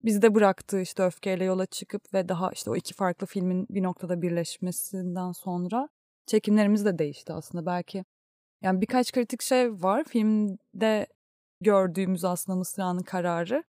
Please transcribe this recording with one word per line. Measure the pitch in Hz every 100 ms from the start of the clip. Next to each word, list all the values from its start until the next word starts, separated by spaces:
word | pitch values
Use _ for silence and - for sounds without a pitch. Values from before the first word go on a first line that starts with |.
bizde | 226 202 220
bıraktığı | 214 208 190 - 196
işte | 180 -
öfkeyle | 185 - 202 185
yola | 185 185 185
çıkıp | - 196 202 -
ve | 196 180
daha | 175 185
işte | - -
o | 117
iki | -
farklı | - 190 175 190
filmin | 202 185 180 185
bir | 196
noktada | 185 180 175 175
birleşmesinden | 175 170 170 - 180 180 - 190 180 180 180
sonra | 175 - 180 175 226 294 _ _ _ -
çekimlerimiz | 214 - 214 202 208
de | 202 170
değişti | 151 147 -
aslında. | 165 - 175 165
Belki | 180 175 196 190 _ _ _ _ _
yani | 190 190
birkaç | 202 254 247
kritik | - 240 247
şey | - 254 247 208
var. | 180 214
Filmde | 311 233 214 214 208 190 _ 190 220 214 - _ _ _ _ _
gördüğümüz | 190 202 190 165 185 185
aslında | 180 180 - 185
Mısra'nın | 180 - 185 180
kararı | 180 185 175 170 170 262 -